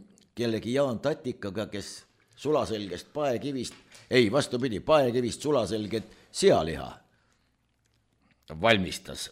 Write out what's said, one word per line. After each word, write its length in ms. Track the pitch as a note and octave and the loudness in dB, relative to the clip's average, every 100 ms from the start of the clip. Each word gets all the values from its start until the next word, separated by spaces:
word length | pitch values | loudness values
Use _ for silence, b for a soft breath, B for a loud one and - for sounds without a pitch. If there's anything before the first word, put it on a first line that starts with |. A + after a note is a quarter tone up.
| - _ _ - | -14 _ _ -4
kellegi 380 | A#2 A2 A2+ | -2 -2 -2
Jaan 260 | C3 C#3 A2 | 0 0 0
Tatikaga, 680 | C#3 D#3 B2+ - G2+ F#2 G#2 | -2 -4 -6 -8 -8 -6 -6
kes 360 | G2+ - - - _ _ - | -8 -10 -16 -20 _ _ -8
sulaselgest 760 | C#3+ D3+ F#2+ G#2+ G2+ F2 - | 0 0 0 -4 -6 -10 -10
paekivist, 600 | D3 C#3+ A2+ C3+ C3+ A2+ - - B B | -4 -2 -2 -4 -6 -8 -12 -20 B B
ei, 220 | B2+ G#2+ | 4 6
vastupidi, 480 | C3+ - B2+ C3 F#2+ | 2 0 -2 -2 -4
paekivist 600 | B2+ D#3 B2+ A#2+ A#2+ - | 4 4 6 2 -2 -4
sulaselget 680 | D3 C#3 G2+ A2 G#2 A2 - b b | 0 0 0 -4 -4 -6 -8 b b
sealiha 580 | - G3 G2 D#2+ C#2 B1 - _ _ _ _ _ _ _ _ _ _ _ _ _ _ - D#2+ | 2 6 6 2 -4 -8 -14 _ _ _ _ _ _ _ _ _ _ _ _ _ _ -16 0
valmistas 680 | A2 G#2+ E2+ - - C2+ - | 4 4 2 -6 -12 -12 -12